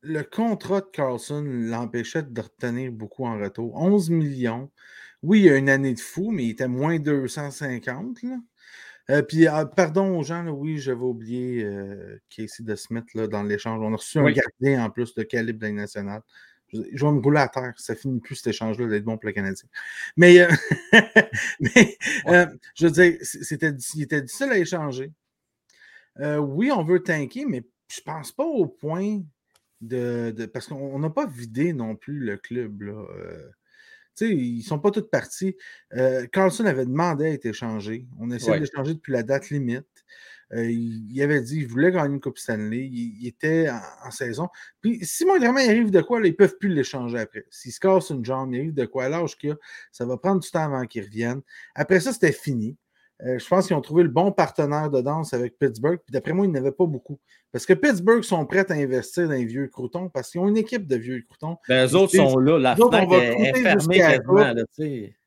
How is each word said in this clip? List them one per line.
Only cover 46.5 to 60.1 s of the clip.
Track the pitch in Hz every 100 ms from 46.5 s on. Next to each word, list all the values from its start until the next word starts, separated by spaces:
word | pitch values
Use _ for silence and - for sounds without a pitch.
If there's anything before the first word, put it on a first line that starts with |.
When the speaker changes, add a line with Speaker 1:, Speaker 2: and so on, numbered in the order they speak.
| 190
Speaker 1:
plus | 202
l'échanger | 160 127 139 120 117
après. | 107 107 -
S'il | - 127
se | -
casse | 190 190 180
une | 143 117
jambe, | 131 131 127
il |
arrive | 156
de | 147 120
quoi, | 131 127
à |
l'âge | 160 165 -
qu'il | 147
a, | 151 - - -
ça | - 120
va | 127
prendre | 185 196
du | -
temps | 175
avant | 156 135 120
qu'il | 117
revienne. | 98 107 117 131 - - - -
Après | 147 185
ça, | 196
c'était | 226 175
fini. | 135 - 127 110 147 _ _ _ _ 123
Euh, | 127
je | -
pense | 180 190
qu'ils | 160
ont |
trouvé | - 156
le | 175
bon | 127 196
partenaire | 196 160 - 147 147 151
de | 139
danse | 123 156 156
avec | 123 120 _
Pittsburgh. | 139 113 139 175 _
Puis |
d'après | 127 -
moi, | 170 196
ils |
n'avaient | 147 135
pas | 139 180
beaucoup. | 139 - 139 _ _ _
Parce | 123 -
que |
Pittsburgh | 185 294 214 180 233
sont | 226 175 147
prêts | 190 190
à | 160
investir | 139 127 117 - 170
dans |
les | 139 120
vieux | 120 135
croutons | - 127 175
parce | 185